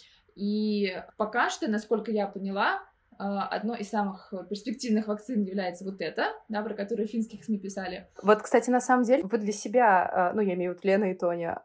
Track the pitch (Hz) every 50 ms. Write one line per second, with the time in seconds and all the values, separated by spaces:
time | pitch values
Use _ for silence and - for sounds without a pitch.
0 | - - _ _ _ _ _ - 202 208 208 214 214 214 208 208 202 190 185 -
1 | - - _ - 214 214 226 240 302 370 370 - 330 302 208 214 214 - 233 208
2 | 208 240 214 208 202 202 - 190 196 196 190 196 226 320 392 392 - - _ _
3 | _ _ _ - 196 202 202 196 190 - - 185 196 220 233 - 202 196 - 208
4 | 202 196 190 190 - - 202 185 175 - 208 196 - - 214 - 254 240 214 214
5 | 214 208 208 208 - - 254 208 202 185 190 202 190 214 208 - 196 190 196 -
6 | 170 156 - - 302 427 440 - - - 214 208 214 220 208 202 202 202 233 202
7 | 233 220 - 226 214 - 214 202 - - 214 196 190 196 - 202 185 180 180 196
8 | - - _ - - 196 214 208 - - - 233 233 247 247 247 - - 254 247
9 | 247 214 254 302 - 196 233 226 208 202 208 - - 220 208 247 247 214 190 180
10 | - - - 185 180 175 - 220 208 196 180 180 175 180 180 180 - 196 196 202
11 | 214 185 185 190 185 175 175 170 170 165 - -